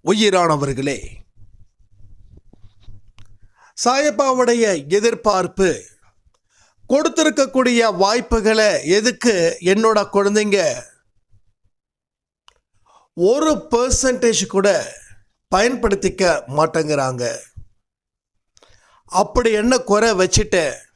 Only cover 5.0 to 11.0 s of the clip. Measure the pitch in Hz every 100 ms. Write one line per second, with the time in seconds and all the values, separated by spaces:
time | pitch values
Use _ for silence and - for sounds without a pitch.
5 | 226 226 214 190 175 - 190 117 - _
6 | _ _ _ _ _ _ _ _ - 277
7 | 302 - 311 294 269 262 247 240 226 180
8 | 196 240 240 226 208 220 208 151 143 196
9 | 220 - 247 190 165 - 175 196 226 214
10 | 202 202 202 208 214 202 160 123 - _